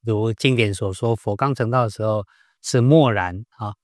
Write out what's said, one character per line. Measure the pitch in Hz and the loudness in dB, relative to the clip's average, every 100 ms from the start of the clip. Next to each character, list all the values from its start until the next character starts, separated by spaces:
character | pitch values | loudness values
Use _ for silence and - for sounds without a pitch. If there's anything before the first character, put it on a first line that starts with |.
如 | 113 107 113 | -2 -2 -2
经 | 107 131 | 0 0
典 | 123 107 | 2 0
所 | 98 101 | -2 -6
说， | 92 117 113 | -4 -2 -2
佛 | - | -4
刚 | 101 143 131 | -2 -2 -2
成 | 113 | 0
道 | 127 117 | 0 0
的 | |
时 | - | -2
候 | 110 107 101 _ _ _ | -4 -4 -6 _ _ _
是 | - 127 | -2 2
默 | 123 160 135 | 6 6 4
然 | 104 90 92 113 | 2 -2 -6 -14
啊 | _ 107 101 | _ -12 -12